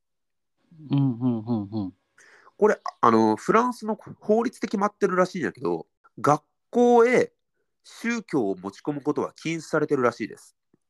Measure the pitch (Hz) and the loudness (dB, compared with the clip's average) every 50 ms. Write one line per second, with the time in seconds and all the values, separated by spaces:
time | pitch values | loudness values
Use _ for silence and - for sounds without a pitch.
0 | _ _ _ _ _ _ _ _ _ _ _ _ _ _ 170 156 156 131 139 139 | _ _ _ _ _ _ _ _ _ _ _ _ _ _ -20 -20 -6 -2 0 0
1 | 139 131 117 113 127 127 120 113 107 117 120 107 101 98 107 107 98 90 - _ | 2 0 0 0 0 -2 -2 -2 -2 -4 -4 -4 -4 -4 -6 -6 -6 -6 -10 _
2 | _ _ _ _ - - - - _ - _ - 202 214 190 - - - - _ | _ _ _ _ -20 -20 -20 -20 _ -20 _ 0 2 2 2 0 -6 -12 -4 _
3 | - 120 113 110 110 110 110 - - - 180 220 247 247 240 - 220 214 220 - | 4 4 6 6 4 4 2 0 0 2 2 2 2 0 -4 -6 -8 -8 -8 -8
4 | - - - - - - 214 226 233 247 - - - - - 202 202 208 - _ | -12 -16 -20 -8 -2 0 0 2 0 -2 -6 -8 -8 -6 -4 -2 -2 -4 -2 _
5 | 202 190 185 180 185 175 - 185 127 90 - - - 87 87 78 - _ _ _ | -4 0 0 0 0 0 -2 -4 -6 -6 -6 -6 -4 -4 -4 -4 -6 _ _ _
6 | _ _ _ - 113 139 147 147 - _ _ _ _ _ - 240 240 240 240 233 | _ _ _ -4 0 0 0 0 -2 _ _ _ _ _ 0 2 4 6 6 6
7 | 226 247 247 165 98 - _ _ _ _ _ _ _ _ _ _ _ - - - | 6 4 4 2 0 0 _ _ _ _ _ _ _ _ _ _ _ -20 -16 -8
8 | - 226 240 233 190 - - 143 107 98 95 92 92 98 - - - 151 147 139 | -6 -4 -4 -4 -6 -4 -4 -2 -2 -2 -4 -6 -8 -12 -14 -10 -10 -8 -8 -6
9 | - 151 143 131 98 - - - - 156 165 160 - - - 156 151 - 147 135 | -4 -4 -4 -4 -6 -6 -8 -10 -8 -8 -8 -8 -6 -4 -2 -2 -2 -2 0 0
10 | 123 117 - - 110 - - - - - _ _ _ _ _ _ _ | 0 0 -2 -4 -8 -10 -10 -16 -20 -20 _ _ _ _ _ _ _